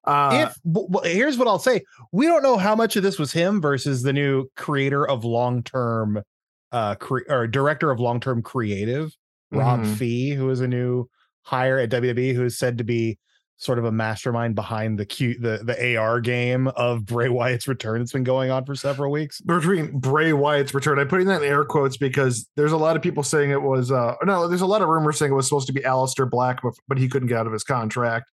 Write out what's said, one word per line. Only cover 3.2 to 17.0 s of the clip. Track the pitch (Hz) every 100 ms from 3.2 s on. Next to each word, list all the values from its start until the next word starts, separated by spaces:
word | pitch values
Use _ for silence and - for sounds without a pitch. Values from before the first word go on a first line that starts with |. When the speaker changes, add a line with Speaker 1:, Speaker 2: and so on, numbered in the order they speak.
| 143
Speaker 2:
him | 170 175 208
versus | 151 135 147 131
the | 135
new | 139 143 135 131
creator | - - 143 139 143 143
of | 131
long-term, | 117 117 123 123 120 131 120 113 107 104 - _ _ _ _
uh, | 120 104
cre-, | 101 - 131 -
or | 135 113
director | 139 139 151 156
of | 117
long-term | 120 120 135 117
creative, | 104 131 107 98 107 135 156 _ _ _ _
Rob | 143 131 123
Speaker 1:
Mm-hmm. | 107
Speaker 2:
Fee, | 107 120 120 135
who | 139 131
is | 127
a | 127
new | 123 123 123 123 _ _ _
hire | - 127 131 131
at | 117
W | 123 123
W | 120 127
E, |
who | 123
is | 123 120
said | 127 120
to |
be | 113 117 113 101 _ _ _ _
sort | - 120
of |
a | 117
mastermind | 110 110 107 131 117 117
behind | 107 101 110 110 104
the |
Q, | 101 - 123 120
the, | 117 110
the | 113 123
A | 123
R | 113 110 120
game | 120 123 123 127 131
of | 127 120 120